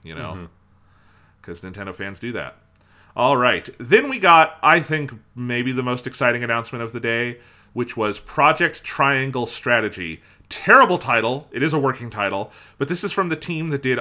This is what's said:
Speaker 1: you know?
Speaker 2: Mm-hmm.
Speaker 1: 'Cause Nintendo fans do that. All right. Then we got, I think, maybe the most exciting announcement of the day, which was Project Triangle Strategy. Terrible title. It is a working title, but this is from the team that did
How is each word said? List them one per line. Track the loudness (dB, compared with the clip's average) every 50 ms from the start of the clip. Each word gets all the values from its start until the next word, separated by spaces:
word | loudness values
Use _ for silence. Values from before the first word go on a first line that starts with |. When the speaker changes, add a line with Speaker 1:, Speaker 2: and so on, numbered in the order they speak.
| -18
Speaker 1:
you | -16 -14
know? | -12 -12 -12 -12
Speaker 2:
Mm-hmm. | -12 -14 -16 _ _ _ _ _ _ _ _ _ _ _ _ _ _ _ _ _ _
Speaker 1:
'Cause | -16 -16 -16 -14
Nintendo | -14 -14 -14 -12 -12 -12 -10
fans | -10 -10 -12 -10 -10
do | -10 -8 -8
that. | -8 -8 -10 -14 _ _ _ _ _ _ _ _ _ _ _ -2
All | 0 2 2 4
right. | 4 4 2 2 0 -4 -8 -14 -12
Then | 0 4 4 4 4
we | 2 -2 2
got, | 6 8 8 8 8 6 2 2
I | 4 4 4 4
think, | 4 0 -2 -4 -4 -6 -10 -14 -20 _ -12
maybe | -10 -6 -4 -2 -2 -2 -2
the | -2 -2
most | -2 -2 -2 -4 -6
exciting | -8 -4 0 0 2 2 0 0
announcement | -2 -2 -2 -4 -6 -8 -10 -8
of | -8 -8
the | -6
day, | -4 -2 -2 -2 -2 -4 -6 -10 -18 -20 -20 _ _ _ -6
which | -6 -6 -4 -4
was | -2 -2 -2 -4 -6
Project | -10 -6 0 4 4 4 4 4 0 -2 -2 -6 -14
Triangle | -8 -2 0 2 2 2 2 0 -2 -4 -4 -4
Strategy. | -4 -6 -4 0 2 2 2 2 0 -4 -6 -10 -10 -10 -12 _ _ _ _ _ -12
Terrible | -10 -2 4 6 8 8 8 6 2 0
title. | 0 0 0 2 2 0 -2 -4 -8 -8
It | -4 -2 -2
is | 0 0
a | 0
working | 0 0 -2 -2 -8 -10
title, | -6 -4 -2 -2 -2 -4 -6 -8 -12 -20 -20 -16 _
but | -6 -4
this | -4 -4 -4 -4
is | -4 -2
from | -2 -2 -2
the | -2
team | -6 -6 -6 -6 -4 -4 -4
that | -4 -2
did | -2 -2 -2 -2